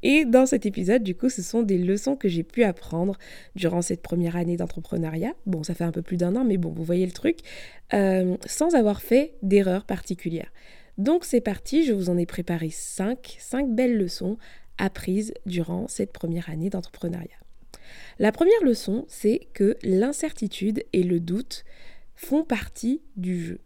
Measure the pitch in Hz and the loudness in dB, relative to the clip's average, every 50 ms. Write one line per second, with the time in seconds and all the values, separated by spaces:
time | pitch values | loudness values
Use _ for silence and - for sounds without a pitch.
0 | - 349 277 311 311 247 226 254 262 262 285 233 - 208 196 - 190 175 220 254 | 4 6 6 6 6 8 8 8 8 8 4 2 0 0 -2 0 2 4 4 4
1 | 220 190 180 - - 262 - - 175 - - 226 233 202 196 180 180 180 196 208 | 4 0 -2 0 0 0 0 0 -6 -2 0 0 2 4 2 2 4 2 0 0
2 | - 262 277 269 - 196 170 170 165 - - 240 240 202 175 - - - 165 165 | 0 -2 -2 0 0 0 0 0 -4 -2 2 2 4 4 2 -2 -8 -6 -4 -2
3 | 180 202 196 - - - - - - - - 190 185 165 175 175 175 - 185 175 | -2 -2 -2 -6 -10 -20 -20 -20 -20 -16 -8 -2 -2 0 0 0 0 -2 -4 -6
4 | - - - 175 175 170 165 175 175 170 175 170 170 165 - - 170 - - 175 | -4 -4 -2 0 0 0 0 -2 -2 0 -2 -2 -2 -4 -6 -8 -8 -6 -4 -4
5 | 165 160 160 165 170 240 349 - - 202 185 160 151 - 170 - 170 170 160 170 | -2 -2 -2 -4 -4 -4 -6 -6 -4 -4 -4 -4 -2 -6 -4 -2 -2 -2 -2 -4
6 | 170 - 185 170 175 175 190 240 262 233 196 185 170 160 160 165 165 160 175 180 | -6 -4 -2 0 0 0 2 2 2 2 2 2 0 -2 -4 -6 -2 0 2 2
7 | 185 185 180 - - - 339 - - - - - - - - - - - - 202 | 2 0 -2 -2 0 0 0 0 -6 -18 -16 -16 -16 -16 -18 -20 -6 -2 0 2
8 | 196 190 190 185 185 180 180 - - - - - 302 339 339 277 226 208 202 202 | 4 4 4 4 2 2 0 -2 -4 -8 -2 0 2 4 6 6 4 4 2 0
9 | - - 233 262 294 311 - - - 190 190 202 196 185 180 190 - - 196 175 | 0 4 4 4 4 2 -4 -6 0 4 4 6 6 4 0 -2 -2 -4 -6 -6
10 | - - 180 175 - 175 165 165 - - - - - - - - - - - - | -4 -6 -8 -4 -4 -6 -6 -6 -8 -10 -14 -20 -20 -20 -20 -20 -20 -16 -6 -2
11 | 196 262 320 359 349 - - 240 240 214 196 - - - - 302 330 277 220 196 | 2 2 2 2 2 2 2 2 2 2 -4 -4 -6 0 2 2 4 4 2 2
12 | 185 175 175 175 170 170 - - 170 - 175 165 160 160 160 - - - - - | 2 2 2 2 0 0 -2 -8 -4 -2 -2 -2 -2 -6 -8 -8 -12 -12 -6 -4
13 | 190 208 254 254 - - - - - - - 254 285 262 226 220 254 247 240 214 | -2 -2 -2 -6 -8 -18 -18 -18 -10 -6 -2 -2 0 0 2 2 2 2 2 2
14 | 190 175 - - 185 180 214 233 - - - - - - - - 185 196 - - | 0 -2 -2 -4 -4 -4 -4 -6 -10 -18 -20 -20 -20 -16 -6 -2 -2 -2 -2 -4
15 | - - 185 202 214 220 - - - 196 175 175 165 165 175 180 - - - - | -4 -2 -2 0 -2 -4 -8 -10 -8 -4 -2 -2 -2 -2 -4 -4 -4 -6 -4 -4
16 | 202 196 - - - 165 165 175 170 - 156 156 165 196 190 185 175 - - - | -6 -6 -4 -8 -6 -4 -4 -4 -4 -6 -6 -4 -4 -4 -4 -4 -8 -8 -12 -8
17 | - 170 170 175 165 175 - - - - - - - - - - - - - - | -8 -6 -6 -6 -10 -12 -16 -18 -20 -20 -20 -20 -20 -20 -20 -20 -18 -18 -18 -18
18 | - - - - - - - - 330 359 440 466 370 269 233 - - - 196 233 | -18 -18 -4 2 2 2 4 4 6 6 6 6 6 4 2 2 0 -4 -4 -4
19 | 294 - - - - 208 233 - - - - - 196 196 - - - - 185 185 | -4 -8 -14 0 2 2 2 2 -2 -10 -2 2 2 2 2 0 0 2 2 4
20 | 220 269 196 - - 311 - - 233 190 - - 190 208 208 226 - - - 185 | 2 2 0 -2 -4 -4 -4 -4 -6 -6 -4 -2 -2 -2 -2 -2 -4 0 0 2
21 | 180 180 180 170 170 165 175 214 254 - - - - - - - - - - - | 2 4 2 0 0 -2 -4 -4 -4 -6 -12 -14 -12 -14 -14 -14 -14 -14 -14 -14
22 | - - - - - - 262 302 320 - 247 214 - - - - - 226 269 320 | -16 -18 -18 -16 -4 0 0 0 2 2 -2 -2 -2 -8 -10 -4 -2 -2 -2 -2
23 | - - - 196 180 180 180 175 165 165 175 - - | -4 -10 -10 -6 -4 -2 -2 -2 -4 -6 -8 -10 -14